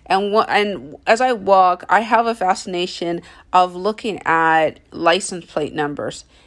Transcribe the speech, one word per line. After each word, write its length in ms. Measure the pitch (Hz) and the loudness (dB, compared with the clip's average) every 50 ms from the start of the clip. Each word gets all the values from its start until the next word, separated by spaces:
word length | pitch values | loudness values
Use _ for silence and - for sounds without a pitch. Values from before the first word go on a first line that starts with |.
| _ | _
And 260 | - 175 196 208 202 202 | -2 -2 0 0 0 0
wha-, 140 | 220 - - | 0 0 2
and 480 | 143 196 208 208 196 135 120 151 - - _ | 0 0 0 0 -4 -8 -12 -16 -18 -10 _
as 140 | - 220 220 | 0 2 2
I 120 | 254 262 247 | 2 0 0
walk, 520 | 214 190 196 196 190 185 180 180 - - - | -2 2 4 4 6 6 4 2 0 0 0
I 120 | 180 196 | 0 0
have 260 | 226 214 233 226 233 | 2 2 2 2 2
a 80 | 233 226 | 0 -2
fascination 880 | - - 185 190 - - 208 180 175 175 185 - - 180 170 170 175 - - - - - _ - | -2 0 -2 -2 -2 -4 -8 -6 -4 -4 -6 -6 -6 -6 -6 -6 -6 -8 -14 -20 -20 -20 _ 2
of 220 | 185 180 180 175 | 2 2 2 0
looking 460 | 180 185 208 214 214 - 226 185 - - | -4 -4 -4 -4 -4 -6 -6 -6 -6 -2
at 540 | - 165 165 165 160 160 160 160 151 - - _ _ - | 0 0 2 2 4 4 4 2 0 -2 -6 _ _ -12
license 540 | - 165 170 170 185 196 - 202 175 165 | -2 2 2 2 2 -2 -6 -10 -12 -14
plate 280 | - - 160 151 131 - | -8 -6 -6 -6 -6 -4
numbers. 500 | 151 151 147 147 - 107 123 - - - _ _ _ _ | -4 -4 -4 -4 -6 -8 -10 -10 -12 -18 _ _ _ _